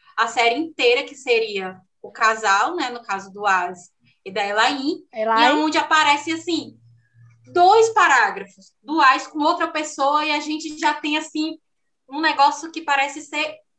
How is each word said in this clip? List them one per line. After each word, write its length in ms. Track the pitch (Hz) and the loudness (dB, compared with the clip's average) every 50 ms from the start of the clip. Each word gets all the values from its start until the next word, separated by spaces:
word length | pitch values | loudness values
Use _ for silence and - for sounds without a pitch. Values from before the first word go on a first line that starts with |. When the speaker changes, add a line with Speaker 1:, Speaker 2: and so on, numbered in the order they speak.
| _ _ _ | _ _ _
Speaker 1:
a 100 | - 226 | -4 -4
série 280 | 226 - 254 233 233 240 285 | -2 0 0 2 2 0 -2
inteira, 440 | 330 - - - 254 240 247 277 - | -4 -6 -4 0 2 2 2 2 -2
que 120 | - - | -6 -12
seria 640 | - - 254 233 226 226 214 202 196 185 - 190 - _ _ _ _ | -6 -2 0 2 2 0 -2 -4 -6 -8 -8 -10 -14 _ _ _ _
o 100 | - 202 | -20 -14
casal, 640 | - - 233 220 220 214 214 196 196 202 233 330 349 | -4 0 0 0 0 0 0 2 2 2 2 0 -2
né? 140 | 349 277 247 | -4 -6 -6
No 120 | 240 240 | -8 -10
caso 300 | - - 196 190 196 196 | -10 -8 -10 -10 -10 -12
do 140 | 190 202 208 | -10 -4 -2
Az 440 | 202 190 180 180 180 185 185 - - _ _ _ _ _ _ - | 0 0 0 -2 -4 -8 -12 -18 -20 _ _ _ _ _ _ -16
e 60 | 196 | -8
da 140 | 190 208 202 | -6 -4 -4
Elaine, 600 | 202 202 214 233 262 285 269 262 294 370 - - _ - | -2 0 2 2 2 0 -2 -4 -6 -6 -6 -10 _ -8
Speaker 2:
Elaine. 460 | 226 220 220 226 226 233 262 294 302 | -4 -2 0 2 4 4 4 4 2
Speaker 1:
e 40 | 311 | 0
onde 140 | 311 302 | 0 0
aparece, 540 | 311 294 - 320 311 302 285 285 285 - 320 | -2 0 2 2 4 4 4 2 0 -2 -6
assim, 460 | 320 330 - 349 330 294 - - - _ _ _ _ _ _ _ _ _ - _ _ _ _ 254 | -8 -6 -4 -4 -4 -4 -6 -8 -16 _ _ _ _ _ _ _ _ _ -20 _ _ _ _ -2
dois 380 | 254 349 349 370 427 453 453 453 | 2 4 6 6 8 6 6 4
parágrafos 840 | - 415 359 320 277 247 214 190 185 196 196 - _ _ - _ _ _ | 4 4 4 4 4 4 2 0 -2 -6 -14 -16 _ _ -20 _ _ _
do 180 | _ 254 311 320 | _ -4 0 4
Az 260 | 277 262 277 294 - | 4 4 4 2 -2
com 120 | - - 302 | -8 -4 -2
outra 280 | 294 320 349 349 330 | 0 0 0 0 -2
pessoa 580 | 330 311 302 302 - - - 277 277 294 302 302 | -4 -4 -6 -8 -6 -4 -2 0 0 2 0 0
e 60 | 311 | -2
a 80 | 294 294 | -4 -4
gente 380 | 294 294 311 311 320 311 302 | -4 -6 -8 -8 -8 -10 -8
já 160 | 311 311 302 302 | -4 -4 -2 -2
tem, 240 | 302 - 302 302 | -4 -4 -4 -4
assim, 400 | 311 311 - - 311 311 320 320 - _ _ _ _ _ _ _ _ _ - | -4 -6 -6 -6 -6 -6 -6 -8 -10 _ _ _ _ _ _ _ _ _ -12
um 100 | 262 302 | -6 -2
negócio 520 | 320 311 285 277 277 294 285 - 330 330 | -2 0 2 2 2 2 0 -2 -10 -12
que 100 | - 320 | -12 -8
parece 400 | 330 294 277 269 269 277 277 311 | -4 -2 -2 -2 -2 -4 -6 -12
ser, 340 | - - 302 294 311 302 - - _ _ _ | -14 -10 -8 -6 -6 -6 -8 -14 _ _ _